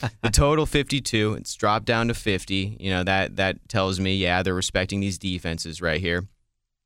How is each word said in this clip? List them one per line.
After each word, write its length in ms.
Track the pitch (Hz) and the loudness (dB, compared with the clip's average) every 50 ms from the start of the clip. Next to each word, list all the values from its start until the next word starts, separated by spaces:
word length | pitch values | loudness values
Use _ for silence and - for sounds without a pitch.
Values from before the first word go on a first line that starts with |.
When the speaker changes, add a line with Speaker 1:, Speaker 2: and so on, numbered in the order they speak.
| - | -6
Speaker 1:
<laughs> 180 | 110 - - | -6 -6 -4
Speaker 2:
the 80 | - 113 | -4 2
total 360 | 104 147 147 143 156 156 151 | 4 6 6 6 4 2 2
fifty-two, 680 | - - 143 131 - 143 135 113 - - 110 107 107 104 64 | 2 2 0 0 2 -2 -2 -2 0 2 2 2 2 0 -4
it's 160 | - - - | -8 -10 -6
dropped 300 | - 110 104 107 113 107 | 0 2 2 2 2 2
down 220 | - 117 113 117 117 | 0 2 2 2 0
to 60 | 113 | 0
fifty. 640 | - - 110 98 92 - - 95 98 95 95 - - | -2 0 0 0 0 -2 -2 -2 -2 -2 -2 -6 -6
You 100 | - 95 | -4 -2
know, 140 | 95 90 90 | 0 0 2
that, 320 | 95 95 95 92 - 50 | 2 2 2 0 -2 0
that 320 | 98 95 95 87 - - - | 0 0 0 0 -4 -8 -4
tells 320 | - 104 95 95 95 90 | -2 0 0 0 0 0
me, 160 | 98 95 98 | 0 0 2
yeah, 260 | 98 90 87 87 92 | 2 2 2 2 2
they're 120 | 90 95 90 | 2 0 0
respecting 460 | 92 90 - - 95 92 98 101 98 | 0 -2 -2 0 0 -2 0 -2 -2
these 180 | 98 101 90 - | -2 -2 -4 -4
defenses 640 | - 95 90 87 - 85 82 82 - 82 78 82 | -6 -6 -6 -4 -4 -6 -6 -6 -6 -10 -8 -4
right 200 | 87 82 78 78 | -2 0 0 0
here. 260 | 95 85 87 90 92 - _ _ _ _ _ _ _ _ _ _ _ | 0 0 0 -2 -2 -6 _ _ _ _ _ _ _ _ _ _ _